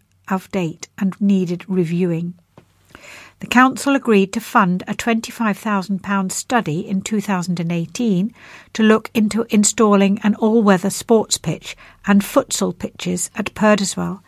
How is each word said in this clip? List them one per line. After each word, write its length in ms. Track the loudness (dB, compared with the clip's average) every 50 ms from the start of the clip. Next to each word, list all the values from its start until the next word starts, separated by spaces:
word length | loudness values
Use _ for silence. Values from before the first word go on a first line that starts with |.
| _ _ _ _ _ -4
of 220 | -4 -4 -4 -4
date 380 | -4 -4 -4 -4 -6 -8 -14 -18 _ -4
and 220 | -4 -4 -2 0
needed 440 | 0 2 2 2 2 0 -4 -6 -6 -4
reviewing. 640 | 0 0 0 0 0 0 0 0 -2 -2 -4 -6 -10 _ _ _ _ _ -20 _ _ _ _ _ -20 -20 -20 -20 -20 -20 -20 -20 _ -12
The 60 | -6
council 480 | 0 4 4 4 4 4 0 0 0 0
agreed 380 | 0 2 4 4 4 4 2 0
to 80 | -6
fund 420 | -6 -2 2 2 2 2 2 -2 -4 -6
a 60 | -8
twenty-five 640 | -6 -2 -2 -2 -2 -2 -6 -6 -4 -2 -2 -2 -2
thousand 440 | -2 -2 -2 -2 -2 -2 -4 -6 -4
pound 300 | -2 -2 -2 -2 -2 -4
study 480 | -8 -4 -2 0 0 0 0 -4 -4
in 220 | -4 -4 -4 -4 -4
two 180 | -4 -4 -4
thousand 400 | -2 -2 -2 -2 -2 -4 -4 -4
and 100 | -4 -4
eighteen 640 | -4 -4 -4 -6 -6 -4 -2 0 2 0 0 -2 -6 -10 -20 -20 -20 -20 -20 _ -6
to 100 | -2 0
look 280 | 2 2 0 0 -2 -2
into 340 | 0 0 0 0 -2 -2 0
installing 680 | 2 2 2 2 2 2 4 4 6 6 4 4 2 0 0
an 120 | 0 0
all-weather 520 | 2 2 2 4 4 4 4 4 4 2 -2
sports 480 | -4 -4 0 2 2 2 2 0 -4
pitch 400 | -6 -4 -4 -6 -6 -8 -14 -18 -18 -20 -20 -20 _ 0
and 160 | 2 2 2 2
futsal 540 | 2 2 0 0 0 -2 -4 -2 -2 -4 -4
pitches 520 | -8 -10 -10 -8 -6 -4 -4 -4 -4 -6 -8
at 180 | -8 -8 -8 -4
Purdeswell, 720 | 0 2 4 4 2 2 -2 -4 -4 -6 -6 -6 -8 -12